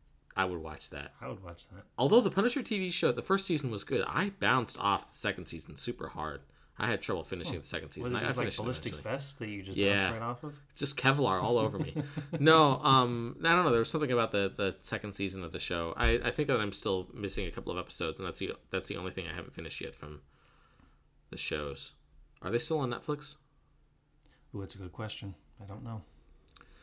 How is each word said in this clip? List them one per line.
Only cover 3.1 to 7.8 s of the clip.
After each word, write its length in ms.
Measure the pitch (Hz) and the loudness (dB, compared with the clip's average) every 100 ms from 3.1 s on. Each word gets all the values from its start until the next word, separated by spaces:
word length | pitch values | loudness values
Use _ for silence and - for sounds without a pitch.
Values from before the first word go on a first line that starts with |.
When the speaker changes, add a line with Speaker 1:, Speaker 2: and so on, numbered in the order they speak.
Speaker 1:
the 100 | - | 2
first 240 | - 190 - | 2 2 2
season 240 | 156 131 | 0 0
was 140 | 107 | -4
good. 200 | - 120 - | -2 0 0
I 240 | 123 202 - | 0 -2 2
bounced 400 | 101 127 113 - | 4 4 2 0
off 280 | 101 95 - | 2 2 0
the 40 | - | -6
second 300 | 107 92 85 | -4 -4 -6
season 300 | 82 - 73 | -10 -10 -8
super 320 | - - 78 | -6 -6 -6
hard. 340 | 82 78 69 - _ _ - | -6 -6 -8 -12 _ _ -4
I 80 | 113 | -2
had 160 | 107 | 0
trouble 200 | - 92 | 0 -2
finishing 300 | 78 90 80 | -2 -6 -4
Speaker 2:
Hmm. 60 | 82 | -6
Speaker 1:
the 60 | - | -4
second 200 | 85 | -6